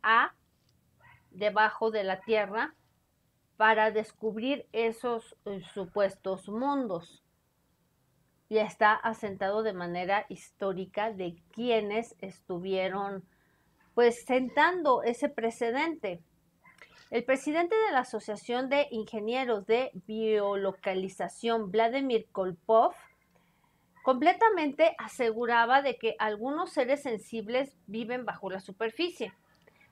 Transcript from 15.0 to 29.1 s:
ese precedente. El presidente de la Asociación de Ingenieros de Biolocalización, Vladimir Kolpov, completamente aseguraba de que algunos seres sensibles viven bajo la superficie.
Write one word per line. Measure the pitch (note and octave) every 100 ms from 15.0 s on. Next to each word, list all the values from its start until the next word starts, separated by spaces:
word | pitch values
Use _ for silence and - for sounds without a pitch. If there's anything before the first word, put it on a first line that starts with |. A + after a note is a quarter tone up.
ese | A#3 A#3+ C#4+
precedente. | C#4+ A3+ A3 A#3 B3 D#4+ D#4 G3+ E3+ _ _ _ _ _ _ - - -
El | A#3
presidente | A#3 C4+ D4+ D4+ F4 A4
de | A4
la | C#4+
Asociación | B3+ A3 - G3+ - A#3+ C4
de | C#4 C#4+
Ingenieros | A#3 G3+ A3+ G#3+ B3 B3+ G#3+ G3
de | A#3 C4 - -
Biolocalización, | A3 A3 G#3+ G3+ G3+ G3 F#3+ - F#3+ F#3+ - F#3+ - A#3 A3+ G#3
Vladimir | G#3 A3+ C4 C#4 A3+ -
Kolpov, | - F#3 F3 - A3+ D4 - - _ _ _ _ _ _ _ _ _
completamente | - B3+ D4+ F#4+ A4+ F#4+ D4+ - D#4+ -
aseguraba | A3 - A#3 A3 A#3+ A#3 A#3 C4
de | C#4+ A#3
que | A3 G#3+
algunos | G#3+ G#3 A#3+ D4+ F4+
seres | - B3 C#4
sensibles | C#4 A3 - A3+ G#3 B3 C#4 _ -
viven | G#3+ A3+ B3
bajo | A3+ F3+ G3
la | F#3+
superficie. | - F#3+ A3+ A3 E4+